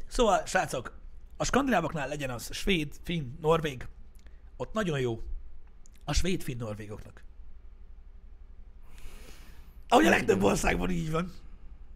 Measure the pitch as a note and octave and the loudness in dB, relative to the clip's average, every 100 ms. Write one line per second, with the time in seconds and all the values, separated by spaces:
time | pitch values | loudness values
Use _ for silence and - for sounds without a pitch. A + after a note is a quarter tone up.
0 | - - A3 F3 - F#3 D3+ C3+ - - | -2 4 6 6 4 0 2 -2 -4 -10
1 | - - - - D#3 B3 C#4 G3 D#3 E3 | -14 -14 -10 -4 2 4 4 2 2 -2
2 | C#3 D3 C#3 F#3 - - - F3+ C#3+ - | -4 -4 -4 -6 -8 -2 2 2 0 -6
3 | - E3+ B2+ D3+ D3+ E3 D#3 B2+ - - | -4 -4 -4 -2 2 4 2 -4 -10 -12
4 | - - - - - - B2+ A3 F#3 C#3+ | -16 -16 -16 -16 -14 -8 -4 -2 0 0
5 | B2 A2+ - - - - - - - - | 0 -2 -4 -4 -6 -10 -12 -14 -16 -12
6 | - D3 F3 E3+ - A#2 A2 G#2 G#2+ G#2 | 0 2 4 2 -2 -4 -6 -6 -8 -10
7 | - - - - - - - - - - | -12 -14 -16 -14 -12 -12 -14 -16 -16 -16
8 | - - - - - - - - - - | -16 -16 -16 -16 -16 -16 -16 -16 -14 -12
9 | - - - - - - - - - A#3+ | -12 -12 -14 -16 -16 -16 -16 -10 6 8
10 | G3+ - - F#3+ G3 G3+ - F2 B2+ F3 | 10 8 6 6 6 6 4 2 2 2
11 | D#3+ D#3+ F3+ - - - - - - | 2 0 0 -6 -12 -14 -14 -14 -14